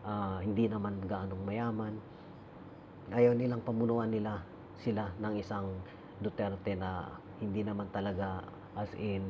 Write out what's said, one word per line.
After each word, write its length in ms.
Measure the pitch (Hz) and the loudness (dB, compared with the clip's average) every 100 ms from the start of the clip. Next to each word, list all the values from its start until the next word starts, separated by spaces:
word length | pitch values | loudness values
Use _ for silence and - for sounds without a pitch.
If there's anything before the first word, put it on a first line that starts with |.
ah, 400 | 107 104 98 95 | -2 0 0 0
hindi 240 | 101 104 113 | 0 4 4
naman 320 | 107 101 101 95 | 4 -2 -2 -2
gaanong 320 | 101 95 95 98 | -2 -2 -2 -2
mayaman. 480 | 107 117 107 107 107 - - - - - - - - - - - 117 | 0 0 0 -2 -4 -10 -16 -16 -16 -16 -16 -16 -16 -16 -16 -2 8
Ayaw 160 | 120 120 | 8 8
nilang 240 | 123 120 | 4 2
pamunuan 480 | 117 113 117 117 113 | 0 2 4 4 4
nila, 320 | 110 104 104 - - - - | 2 2 -2 -6 -14 -16 -4
sila 320 | 120 107 104 92 | 0 0 0 -2
ng 160 | 107 104 | -2 -2
isang 320 | 98 101 98 92 92 - - - | -2 -2 -2 -4 -8 -12 -16 -4
Duterte 540 | 104 - 101 98 - 95 | -4 0 0 0 0 0
na 320 | 92 92 80 - - - | 0 -2 -4 -8 -12 -6
hindi 240 | 107 101 | -2 0
naman 240 | 104 104 98 101 | 0 0 -2 0
talaga 480 | 101 92 98 95 - - - - | 0 0 0 -2 -6 -12 -10 -4
as 160 | 104 - | -4 -2
in 240 | 107 98 | 0 0